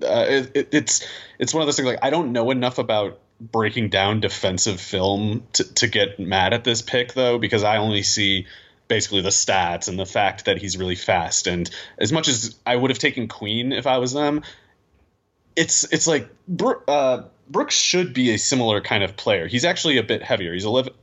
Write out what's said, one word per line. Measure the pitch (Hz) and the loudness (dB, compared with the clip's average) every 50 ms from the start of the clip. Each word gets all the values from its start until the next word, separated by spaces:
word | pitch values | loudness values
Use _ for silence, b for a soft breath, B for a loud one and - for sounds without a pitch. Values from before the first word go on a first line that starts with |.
Uh, | - - 107 117 110 - | -2 0 2 2 2 4
it, | 139 135 127 - - | 2 2 0 0 -2
it, | 143 - - | -2 -2 2
it's, | - 151 - - - - B B B B B B B B | 0 0 2 2 -2 -2 B B B B B B B B
it's | 117 - - | -4 -2 0
one | 160 | 0
of | 156 143 | 0 0
those | 147 - | 0 0
things, | 135 | 0
like, | 127 113 - | 0 0 0
I | - 135 | 0 0
don't | 147 170 165 123 120 | 0 0 0 0 0
know | 120 113 123 | 0 0 2
enough | 135 127 123 127 123 - | 0 0 0 -2 -2 -2
about | 120 113 110 107 101 95 - - _ _ _ _ | -2 0 0 0 0 -2 -6 -12 _ _ _ _
breaking | 113 113 - 113 110 107 - 123 110 101 | -14 -4 0 0 0 0 0 -2 -2 0
down | 95 95 98 101 107 110 | 2 2 2 4 2 2
defensive | 98 95 - - - 98 92 95 - 113 95 90 | 0 -2 -2 -2 -2 -2 0 0 0 -2 -2 -4
film | - - - 95 92 98 101 101 107 107 107 107 - - - | -6 -6 -2 0 0 0 0 0 -2 -2 -4 -4 -8 -2 0
to, | - - - - | 0 0 0 0
to | - - 107 | -2 -2 0
get | - 107 101 98 - - | 2 2 0 0 -2 -6
mad | 95 87 95 98 104 - 117 | -6 -2 2 2 2 2 2
at | 117 117 | 0 0
this | 127 117 113 | 0 -2 -2
pick, | - - - 123 123 120 - | -2 -2 -2 -2 -2 -2 -2
though, | 131 127 123 120 120 | 0 2 2 2 0
because | 113 107 120 107 101 | 0 0 0 2 2
I | 104 110 107 | 2 2 2
only | 107 110 107 101 95 | 2 2 0 0 0
see | - - 110 104 98 98 92 87 B B B B B B B B _ | 0 0 0 2 0 0 0 -2 B B B B B B B B _
basically | 117 107 - - 101 98 | 0 0 0 0 -2 -2
the | 87 98 | 0 2
stats | 98 - - - 101 95 90 87 87 87 - - | 0 0 2 2 2 2 2 0 -2 -4 -4 -6
and | 90 92 | -4 -4
the | 95 | -6
fact | 92 - 113 101 95 90 - - | -2 0 0 0 0 0 -2 -2
that | 107 98 90 | -2 -2 -2
he's | 98 98 95 92 | -2 -6 -6 -4
really | 95 92 90 | -4 -4 -4
fast. | 87 - - 98 87 85 - - - - | -4 0 0 0 0 0 0 -2 0 0
And | 92 90 87 87 - B B B B B - | 0 -2 -2 -2 -4 B B B B B -2
as | - 110 | -2 0
much | 160 160 156 151 | 0 0 2 0
as | 131 113 95 - - - _ | 0 0 -2 -6 -10 -8 _
I | 120 123 | 0 0
would | 123 127 131 | 2 2 0
have | 127 - | 0 0
taken | - 147 127 131 117 113 | 0 0 0 -2 -6 -6
Queen | - - 110 104 107 117 120 131 | -8 -10 -6 -4 -4 -2 -2 -2
if | 135 101 - | -4 -2 0
I | 143 127 131 | 0 2 2
was | 127 127 123 | 0 0 0
them, | 147 147 147 147 151 147 B B B B B B B _ _ _ _ _ _ _ _ _ _ _ _ _ _ _ | 0 0 0 0 -2 -4 B B B B B B B _ _ _ _ _ _ _ _ _ _ _ _ _ _ _
it's, | 160 160 160 - - - - - | 0 0 2 2 0 0 0 2
it's | - - 160 | 2 4 4
like | 160 139 - - - _ _ - | 4 2 0 -4 -14 _ _ -8
Bro-, | 175 - 202 254 - - - - | -4 0 0 0 0 0 0 0
uh, | 147 147 135 131 127 123 123 - - _ _ 135 | 2 4 4 2 2 0 -4 -10 -20 _ _ -4
Brooks | 135 202 294 - - | -2 -2 -2 0 0
should | - - - - 180 180 135 123 | 0 0 2 2 0 0 0 0
be | 131 127 120 107 | 2 2 2 2
a | 101 | 2
similar | - - 139 127 120 113 107 101 | 0 0 2 2 2 2 2 2
kind | - - 123 104 98 | 2 0 0 0 0
of | 90 - | 0 -4
player. | - - 120 104 92 82 85 | -4 0 2 2 2 0 -2
He's | 120 123 147 | -2 0 2
actually | 175 180 - - 165 139 123 | 2 0 0 0 2 2 2
a | 107 | 2
bit | - 113 95 - | 0 -2 -4 0
heavier. | - 127 104 92 85 85 | -2 -2 -2 -2 -4 -4
He's | 92 98 | -4 -2
eleven, | 107 110 131 127 127 - - | 0 0 0 0 -2 -6 -4